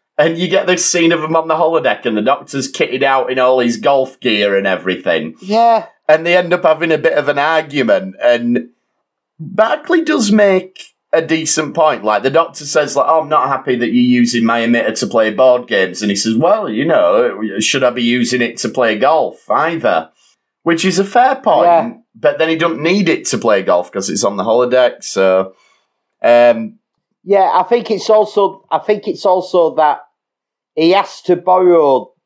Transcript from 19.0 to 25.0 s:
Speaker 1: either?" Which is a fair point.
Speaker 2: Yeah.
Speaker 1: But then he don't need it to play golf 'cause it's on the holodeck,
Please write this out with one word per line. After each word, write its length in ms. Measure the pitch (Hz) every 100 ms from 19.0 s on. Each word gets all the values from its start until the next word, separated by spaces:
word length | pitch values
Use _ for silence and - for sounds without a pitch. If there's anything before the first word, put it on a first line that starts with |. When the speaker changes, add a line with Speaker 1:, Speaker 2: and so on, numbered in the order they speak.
| 131 156 107 - -
Speaker 1:
either?" 600 | 117 156 165 113 82 - _ _ _ _ _
Which 220 | 165 165 185
is 120 | 170
a 60 |
fair 320 | 196 240 254 269
point. 300 | 220 151 175
Speaker 2:
Yeah. 280 | 170 - - _ 113
Speaker 1:
But 220 | 147 143
then 120 | 160
he 60 | 160
don't 260 | 165 156
need 280 | 160 202 165
it 160 | 151 -
to 120 | 117
play 260 | 113 101
golf 280 | 95 90 90
'cause 180 | 101 95
it's 140 | 95
on 140 | 104 101
the 60 |
holodeck, 600 | 104 117 123 123 123 -